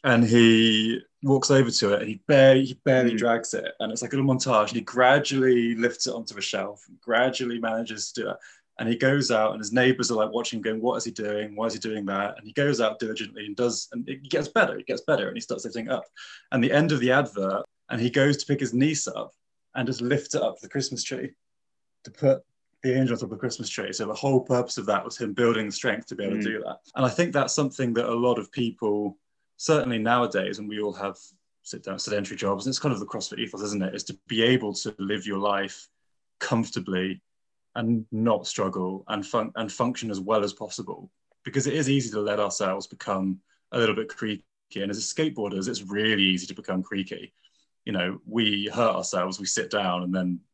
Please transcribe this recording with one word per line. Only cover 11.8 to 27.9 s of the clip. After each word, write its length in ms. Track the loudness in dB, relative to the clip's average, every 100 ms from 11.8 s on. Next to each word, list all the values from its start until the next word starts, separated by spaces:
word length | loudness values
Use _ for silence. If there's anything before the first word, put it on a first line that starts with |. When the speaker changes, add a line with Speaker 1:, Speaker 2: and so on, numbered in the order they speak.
| -6 -6 -4
Speaker 1:
that?" 320 | -2 -4 -6
And 80 | -8
he 80 |
goes 260 | 0 0 2
out 180 | 0 0
diligently 460 | -6 -6 -8 -10
and 100 | -12
does, 340 | -2 -2 -2 -8
and 160 | -10 -10
it 140 | -10 -4
gets 180 | -4 0
better, 300 | 2 2 0
it 80 | -6
gets 160 | -6
better, 260 | 0 0 0
and 80 | -6
he 40 |
starts 240 | -8 -8 -6
lifting 180 | -8 -4
it 40 |
up. 120 | -6 -6 -20 -20 -20 _
And 140 | 0
the 80 | 4
end 180 | 4 4
of 80 | 2
the 100 | 4
advert, 540 | 4 2 -2 -2 -2 -6 _ _
and 100 | -2
he 80 | 0
goes 300 | 4 4 2
to 80 | 0
pick 120 | -2
his 120 | 0
niece 340 | 2 2 2 -4
up 260 | -8 -10 _ _ _ _
and 120 | -6 -4
just 140 | -2
lifts 340 | 0 0 0
it 60 | -2
up 160 | -2 -4
to 60 |
the 60 | -8
Christmas 320 | -6 -4 -6
tree 280 | -6 -6 -8 _ _ _ _ _ _ _
to 60 | -20
put 320 | 0 2 2 -2 _ _ _
the 120 | 0
angel 180 | 2 2 0
on 20 |
top 60 |
of 60 | -4
the 60 | -6
Christmas 320 | -6 -6 -8
tree. 240 | -6 -6
So 140 | -6 -6
the 80 |
whole 260 | -2 2 2
purpose 380 | 4 0 0 -4
of 80 | 0
that 180 | 0
was 140 | -2 -8
him 160 | -6
building 320 | 2 2 2 -2
the 60 |
strength 340 | -4 -2 -4 -6
to 80 |
be 100 | -8
able 120 | -4 -2
Speaker 2:
Mm. 60 |
Speaker 1:
to 40 | -2
do 100 | -4
that. 140 | -8 -10 _
And 100 | 0
I 60 | 0
think 240 | 2 0
that's 180 | 2 0
something 400 | 0 -2 -2 -2